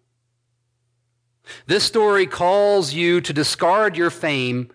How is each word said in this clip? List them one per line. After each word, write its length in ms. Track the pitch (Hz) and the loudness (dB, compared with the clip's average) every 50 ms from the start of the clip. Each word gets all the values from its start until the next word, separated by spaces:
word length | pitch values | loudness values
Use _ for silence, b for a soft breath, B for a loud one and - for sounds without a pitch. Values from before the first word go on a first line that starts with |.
| _ _ _ _ _ _ _ _ _ _ _ _ _ _ _ _ _ _ _ _ _ _ _ _ _ _ _ _ B B B B B | _ _ _ _ _ _ _ _ _ _ _ _ _ _ _ _ _ _ _ _ _ _ _ _ _ _ _ _ B B B B B
This 180 | - 170 208 208 | -2 -2 0 0
story 420 | - - 226 214 208 202 196 185 | 0 0 2 2 4 4 2 2
calls 640 | 190 - - 175 180 190 202 202 202 202 196 180 139 | 0 -2 -2 0 2 2 2 2 4 2 2 0 -2
you 300 | 139 165 175 170 175 175 | -2 -2 0 2 2 0
to 100 | 175 - | 0 -2
discard 640 | 151 147 147 - - - 175 170 185 208 214 208 175 | -4 -2 -2 -2 -2 0 0 2 2 2 2 0 0
your 140 | 160 170 170 | -2 -2 -2
fame 600 | 165 - - 160 143 135 127 123 123 123 123 120 | -2 -4 -4 -4 -2 -2 -2 -4 -4 -4 -6 -8